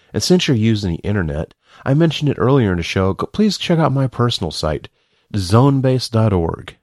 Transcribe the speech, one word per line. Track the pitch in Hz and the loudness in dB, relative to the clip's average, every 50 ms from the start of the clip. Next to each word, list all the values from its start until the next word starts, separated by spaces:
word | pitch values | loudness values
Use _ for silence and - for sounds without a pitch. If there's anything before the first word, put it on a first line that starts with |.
| _ _ - | _ _ -6
And | - - | -4 0
since | - 180 180 - | 2 2 2 2
you're | - 139 | 2 0
using | 110 107 113 110 104 101 92 82 | 2 2 2 0 0 0 -2 -4
the | - - | -4 -4
internet, | 98 104 104 87 76 71 76 - - _ _ _ _ - - - | -4 -2 -2 -2 -4 -4 -6 -8 -8 _ _ _ _ -18 -8 -2
I | 123 135 | 0 2
mentioned | 151 170 165 139 - 147 143 | 2 2 2 0 0 -2 -2
it | - - | 0 0
earlier | 92 120 139 139 117 101 | 0 2 2 2 2 2
in | 90 | 0
the | 87 82 | -2 -4
show, | - - 98 95 95 92 | -4 -2 0 0 0 -2
go, | - - | -2 -6
please | - - - 214 214 185 - | -6 -2 0 0 0 0 -2
check | - - 175 160 | -2 -2 0 0
out | 160 135 | 0 0
my | 131 135 135 | 0 0 -2
personal | 127 - - 120 120 - - 95 78 73 | -2 -2 0 -2 0 -2 -2 -6 -6 -6
site, | - - 78 78 65 - - _ _ _ _ _ _ _ _ - | -4 -4 -4 -4 -4 -8 -12 _ _ _ _ _ _ _ _ -6
zonebase | 98 95 87 101 117 135 143 139 135 127 131 127 127 - - | -6 -2 2 4 4 6 4 4 2 2 0 0 0 -2 -2
dot | - 110 110 110 98 | 0 0 2 2 2
org. | 90 82 82 85 - - - - _ | 0 0 -2 -4 -6 -10 -16 -20 _